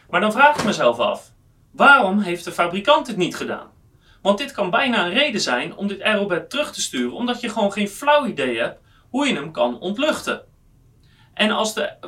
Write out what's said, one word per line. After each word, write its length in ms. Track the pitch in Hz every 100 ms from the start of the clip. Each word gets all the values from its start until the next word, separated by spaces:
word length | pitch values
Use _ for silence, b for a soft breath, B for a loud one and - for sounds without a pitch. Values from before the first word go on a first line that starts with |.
| b
Maar 120 | 175
dan 100 | 214
vraag 260 | 214 294 294
ik 80 | 214
mezelf 340 | 165 123 -
af: 320 | - - - _ _ _ _
waarom 480 | - 254 277 190 208
heeft 260 | 185 175 180
de 60 |
fabrikant 540 | 175 170 190 240 311 269
dit 120 | 190
niet 180 | 160 -
gedaan? 360 | 120 104 - _ _ b b b
Want 160 | 190 202
dit 140 | 277
kan 180 | - 185
bijna 360 | 285 269 220 175
een 80 |
reden 280 | 226 294 208
zijn 340 | - 123 156 -
om 120 | 202
dit 140 | 196
aerobed 480 | 214 208 190 170 -
terug 240 | 262 302
te 80 | -
sturen, 340 | - 135 123 -
omdat 260 | 247 240
je 80 | 220
gewoon 220 | 226 202
geen 180 | 214 202
flauw 360 | - 285 294 240
idee 320 | 160 127 117
hebt 240 | 120 - b b b
hoe 180 | 254 285
je 60 |
hem 180 | 165 151
kan 280 | - 123 120
ontluchten. 640 | 180 208 302 - - - - _ _ _ _ _ b b b
En 180 | - 214
als 220 | 202 214
de 220 | 214 - -